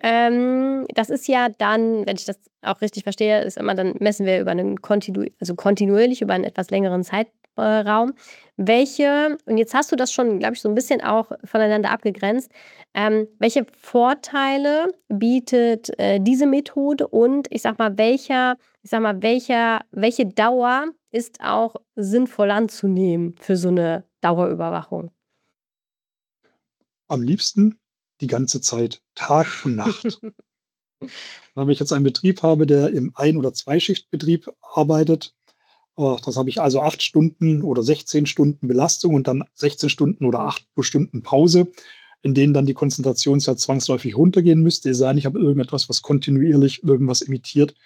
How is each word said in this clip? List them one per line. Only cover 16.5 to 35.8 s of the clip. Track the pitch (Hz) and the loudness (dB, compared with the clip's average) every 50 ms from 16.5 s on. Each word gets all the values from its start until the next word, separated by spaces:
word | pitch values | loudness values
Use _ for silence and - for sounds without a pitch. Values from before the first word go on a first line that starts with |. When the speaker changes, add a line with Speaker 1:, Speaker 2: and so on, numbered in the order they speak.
| 269 285 285 - - 285 277 285 294 277 294 - | 2 0 -2 -2 -4 -2 -2 0 0 -2 -2 -2
Speaker 1:
und | - 220 233 247 269 285 269 - | 2 2 4 4 2 0 -4 -4
ich | - 233 | -6 -6
sag | - - 220 - | -4 -4 -2 -2
mal, | 233 214 196 196 | -2 -2 0 0
welcher, | 214 226 254 269 - - 269 254 254 254 247 - _ _ _ _ | 0 2 0 0 -2 -2 -2 0 0 -2 -2 -4 _ _ _ _
ich | - 202 | -10 -6
sag | - 226 | -4 -2
mal, | 220 214 202 185 | -2 -2 -2 -2
welcher, | 185 220 240 254 247 - 254 233 233 226 226 220 - _ | 0 0 0 0 -2 -2 0 0 0 0 0 -2 -6 _
welche | - 196 202 226 247 - 254 | -6 -2 0 0 0 0 -2
Dauer | 190 - - 214 233 254 254 240 240 247 262 294 320 311 _ _ _ | -2 0 0 0 2 2 2 0 0 0 -2 -2 -6 -10 _ _ _
ist | - 226 233 - - - - | -8 -8 -8 -8 -12 -10 -6
auch | - 208 214 226 226 - - - _ _ | -4 -2 -2 -2 -2 -4 -10 -20 _ _
sinnvoll | - 208 196 208 240 254 247 - - 208 202 | -8 -4 0 0 0 0 0 0 0 0 2
anzunehmen | 202 208 226 208 - - - 196 190 180 190 185 170 170 175 175 175 _ | 2 0 0 -2 -4 -4 -2 -2 0 2 2 0 0 0 -2 -6 -8 _
für | - - 196 180 | -4 -2 -2 0
so | 175 180 | 2 2
eine | 180 180 170 165 165 170 - _ _ _ | 2 2 2 0 -2 -4 -8 _ _ _
Dauerüberwachung? | - 175 170 170 180 185 - 170 165 165 175 165 156 - 180 170 170 170 - _ _ _ _ _ _ _ _ _ _ _ _ _ _ _ _ _ _ _ _ _ _ _ _ _ _ _ _ _ _ _ _ _ _ _ _ _ _ - | -2 -2 0 0 0 -2 -2 -4 -6 -6 -6 -8 -8 -8 -10 -10 -10 -12 -16 _ _ _ _ _ _ _ _ _ _ _ _ _ _ _ _ _ _ _ _ _ _ _ _ _ _ _ _ _ _ _ _ _ _ _ _ _ _ -6
Speaker 2:
Am | 156 123 | -6 -4
liebsten | 120 120 170 - - - - 208 202 214 214 - _ _ _ _ _ _ _ _ | -2 0 -2 0 -2 -2 2 2 2 2 2 -2 _ _ _ _ _ _ _ _
die | 143 127 | -6 -4
ganze | 113 117 135 127 - 131 | -2 -2 -2 -2 -4 -4
Zeit, | - - - 117 117 117 117 - _ _ _ | -4 -4 -2 -2 -2 -2 -4 -8 _ _ _
Tag | - - - 143 156 165 - - - - | -10 -2 2 2 2 2 2 -2 -6 -4
und | 139 120 | -4 -4
Nacht. | 107 107 226 196 - - 233 - - - | -2 -2 -4 -4 -4 -4 -8 -8 -8 -12
Speaker 1:
<laughs> | 220 - _ _ _ _ _ _ _ _ _ _ _ _ _ - - - - - - - - - _ _ | -18 -18 _ _ _ _ _ _ _ _ _ _ _ _ _ -18 -18 -16 -18 -18 -18 -20 -20 -20 _ _
Speaker 2:
Wenn | 135 139 139 | -4 0 0
ich | 143 139 | 0 0
jetzt | 143 143 | 0 -2
einen | 143 139 139 | 0 2 2
Betrieb | 135 127 - - 185 185 - - | 2 0 2 2 0 2 2 2
habe, | 160 160 151 156 | 2 4 4 4
der | 147 147 143 143 151 | 4 4 4 4 2
im | - 147 123 - - | 0 -2 -4 -4 -4
Ein- | - 139 151 160 160 | -2 0 0 2 0
oder | 131 131 - | 0 -4 -4
Zweischichtbetrieb | - - - 143 170 - - 190 - - _ - 147 151 156 165 160 - - - _ | -6 -6 -2 -2 0 0 0 -2 -4 -6 _ -8 -4 0 0 0 0 -2 -6 -20 _
arbeitet, | _ - - 165 151 147 160 156 160 160 160 - - - _ _ _ _ _ _ _ _ _ _ | _ -6 -2 0 0 2 2 2 4 2 2 0 -2 -6 _ _ _ _ _ _ _ _ _ _